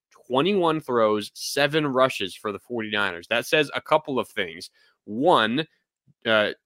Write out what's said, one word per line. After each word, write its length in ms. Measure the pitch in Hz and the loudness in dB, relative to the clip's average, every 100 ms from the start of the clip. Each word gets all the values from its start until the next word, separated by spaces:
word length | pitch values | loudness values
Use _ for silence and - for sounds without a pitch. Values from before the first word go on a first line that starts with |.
| _ _ - | _ _ -4
twenty-one 540 | 127 170 202 165 156 | 0 2 2 0 0
throws, 500 | 139 120 110 107 104 | -2 2 2 2 -4
seven 540 | - - 139 143 156 147 | -10 -6 -2 0 0 0
rushes 480 | 127 131 - 95 - | 2 2 0 -8 -8
for 160 | 110 | -8
the 80 | 98 | -8
forty-niners. 680 | - 120 110 104 101 87 90 | -8 -8 -4 -2 -2 -4 -4
That 160 | 117 - | -2 2
says 260 | 160 143 | 0 0
a 60 | 120 | -4
couple 400 | - 151 - 127 | 0 0 2 -4
of 80 | 104 | -2
things. 420 | 110 90 82 - _ _ _ - | -4 -6 -8 -16 _ _ _ -12
One, 600 | 107 160 147 110 127 160 _ _ _ _ _ 117 | -2 4 4 4 0 -6 _ _ _ _ _ 0
uh, 240 | 110 101 - | 2 2 -2